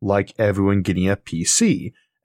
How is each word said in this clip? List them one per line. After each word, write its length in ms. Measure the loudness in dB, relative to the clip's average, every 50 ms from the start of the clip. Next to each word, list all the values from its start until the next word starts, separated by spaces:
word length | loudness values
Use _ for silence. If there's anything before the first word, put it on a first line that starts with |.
like 320 | -4 0 0 0 0 -2 -2 -2
everyone 460 | 0 0 2 2 2 2 2 2 0
getting 260 | 0 0 0 0 0
a 60 | 0
P 280 | -2 _ -8 -8 -4 -2
C, 500 | 0 0 2 2 2 2 0 -4 -10 -14 _ _ _ _ _ -4